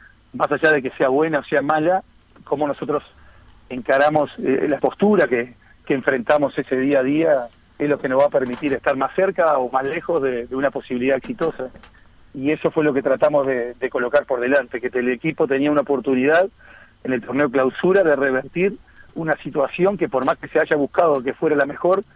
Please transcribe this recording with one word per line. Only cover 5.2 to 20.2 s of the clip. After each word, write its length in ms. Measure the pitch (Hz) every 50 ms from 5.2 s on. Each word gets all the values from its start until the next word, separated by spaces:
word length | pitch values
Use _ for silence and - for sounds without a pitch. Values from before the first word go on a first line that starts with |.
| 151
que, 280 | 120 123 117 123 - - _ _ - - _ _
que 80 | - 147
enfrentamos 640 | 131 - 147 135 123 110 - 147 147 143 127 - 156
ese 180 | 135 - 131
día 240 | 131 131 139 143 135
a 20 |
día 440 | 127 135 147 156 165 160 147 131 120 117 - _ _ _ _ -
es 100 | 143 151
lo 100 | 143 -
que 100 | - 131
nos 120 | 131 135
va 60 | 143
a 40 | 143
permitir 420 | - 143 131 123 123 - 151 143
estar 240 | 135 113 - 151 135
más 180 | 135 135 - -
cerca 440 | 185 190 196 190 185 170 160 147 135
o 120 | 127 120
más 160 | 127 131 135
lejos 360 | 139 160 170 - - 170 151
de, 240 | 135 131 127 117 120
de 100 | 120 127
una 140 | 131 143 135
posibilidad 460 | - 135 - - 127 120 123 135 135
exitosa. 520 | 127 - - 120 - - 117 - - 127 127 - - - - _ - - - _ _ - - -
Y 180 | 139 131 147
eso 180 | 156 147 - 156
fue 140 | - 165 151
lo 80 | 151
que 100 | 127 139
tratamos 440 | - 143 131 117 151 147 151 143 135
de, 280 | 135 131 123 117 123 123
de 160 | - 127 127
colocar 360 | - 127 123 120 - - 120
por 140 | - 131 120
delante, 400 | 120 127 143 139 123 120 - 117
que 100 | 120 123 - 127
el 100 | 123 123
equipo 380 | 127 120 - 160 - - 160
tenía 240 | 123 139 135 143 147
una 120 | 147 147
oportunidad 640 | 131 143 143 127 110 135 131 127 131 143 160 170 190 - - _ - - - - - - _ _ -
en 80 | 131
el 100 | 127 117
torneo 280 | 104 - 120 139 147 131
clausura 520 | 120 135 131 127 - - - 180 185 202
de 140 | 185 160 143
revertir 600 | 131 143 135 131 131 135 - - 170 185 202 254 - - - - - - - -
una 200 | 160 165 156 147 -
situación 580 | - 147 127 151 135 - - - 180 196 208
que 140 | 160 170 117
por 160 | - 127